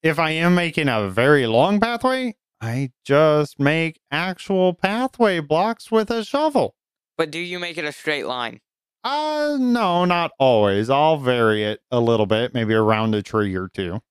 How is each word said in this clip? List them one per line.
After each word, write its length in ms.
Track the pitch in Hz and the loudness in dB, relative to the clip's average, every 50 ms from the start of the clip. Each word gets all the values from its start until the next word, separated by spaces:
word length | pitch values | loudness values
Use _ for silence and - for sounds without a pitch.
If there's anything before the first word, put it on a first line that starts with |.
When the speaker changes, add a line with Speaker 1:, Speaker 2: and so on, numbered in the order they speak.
Speaker 1:
If 160 | - 160 160 | 0 0 0
I 140 | 160 165 156 | 0 -2 -2
am 240 | 156 160 165 175 180 | -2 0 2 2 2
making 320 | 175 170 165 - 170 151 | 2 0 -2 -2 -2 -2
a 220 | 139 120 110 101 98 | 0 0 0 -2 -2
very 360 | 92 110 123 143 151 143 127 | 0 2 4 4 4 4 4
long 360 | 113 110 120 143 190 208 202 | 2 2 2 2 2 2 0
pathway, 540 | 220 233 240 233 - 262 262 262 254 240 - _ _ _ _ _ | 0 -2 -2 -2 -2 -2 -2 -2 -4 -6 -8 _ _ _ _ _
I 320 | 113 113 117 131 139 127 _ _ _ | -8 -6 -4 -4 -6 -6 _ _ _
just 560 | - 139 147 156 156 151 151 147 - - - | 2 4 4 4 4 4 2 0 -2 -4 -2
make 400 | 139 143 156 165 165 160 156 _ _ _ | 0 0 0 0 -2 -4 -6 _ _ _
actual 640 | 139 156 175 190 180 - - - 196 185 185 185 175 | -6 -4 -4 -4 -8 -10 -6 -4 0 2 2 0 0
pathway 680 | _ - 190 208 233 254 254 - - 233 208 185 170 | _ -4 -2 -2 -2 -4 -6 -2 0 0 2 2 -2
blocks 500 | 147 143 151 160 190 226 226 _ - - | -2 -2 0 0 0 -2 -4 _ -8 -2
with 180 | 226 220 214 - | 0 0 0 0
a 140 | 233 233 214 | -4 -6 -4
shovel. 500 | - - 285 311 311 285 226 135 - _ _ _ _ _ _ _ _ _ | -4 -2 -2 -2 0 2 0 0 0 _ _ _ _ _ _ _ _ _
Speaker 2:
But 140 | - 160 156 | -4 -4 -4
do 80 | 156 165 | -4 -10
you 200 | 175 175 180 180 | -8 -8 -8 -8
make 180 | 175 170 165 | -10 -10 -8
it 60 | 175 151 | -8 -8
a 80 | 151 | -8
straight 340 | 143 - - 151 151 143 90 | -10 -6 -6 -4 -4 -4 -4
line? 360 | 73 127 123 120 113 117 120 _ _ _ _ _ _ _ _ - | -6 -6 -6 -8 -8 -10 -14 _ _ _ _ _ _ _ _ -8
Speaker 1:
Uh, 540 | 240 277 302 302 302 302 302 294 294 294 277 | -6 -4 -4 -4 -4 -4 -2 -2 -2 -2 0
no, 460 | 254 247 240 240 220 180 175 175 180 | 0 0 2 2 2 0 2 2 2
not 260 | 180 175 175 170 160 _ - | 2 0 0 -2 -4 _ 2
always. 500 | 135 131 120 110 104 101 98 101 110 117 | 2 4 4 4 4 2 2 0 0 0
I'll 280 | 135 139 151 160 160 | 2 2 4 2 2
vary 480 | 147 135 127 127 120 117 110 107 107 107 | 0 0 0 2 2 2 2 2 2 -2
it 160 | 107 107 - _ _ | -4 -4 -6 _ _
a 80 | 127 120 | -2 0
little 280 | 117 117 117 110 107 | 2 2 2 2 2
bit, 260 | 92 110 110 120 120 - | 0 0 -2 -2 -2 -2
maybe 200 | 123 113 107 110 | -4 0 2 2
around 400 | 110 110 107 110 107 110 110 107 | 2 4 4 2 2 0 0 -2
a 80 | 104 | -2
tree 320 | 101 - - 107 104 98 92 | -4 -2 -2 -2 -2 0 -2
or 100 | 92 92 | -6 -6
two. 320 | 92 _ - 95 87 90 110 _ _ | -8 _ -8 -8 -6 -8 -10 _ _